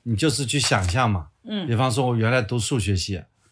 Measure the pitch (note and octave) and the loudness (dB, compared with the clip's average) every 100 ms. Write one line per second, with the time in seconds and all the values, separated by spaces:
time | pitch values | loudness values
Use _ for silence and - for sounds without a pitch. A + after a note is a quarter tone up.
0 | A#2+ G#2 D#3+ C3+ C3+ C#3+ - G#2+ F#2 C3 | -4 0 2 0 0 0 2 2 2 2
1 | B2 F#2+ D2+ _ - G#3 D#3+ A#2 C3 B2 | 2 0 -4 _ -8 -6 -2 0 0 0
2 | B2+ A#2+ A2+ B2+ G#2 A#2+ G#2+ C3 G2+ F#2 | 0 2 2 2 0 -2 -2 -2 0 0
3 | - F2+ - _ _ | -2 -8 -10 _ _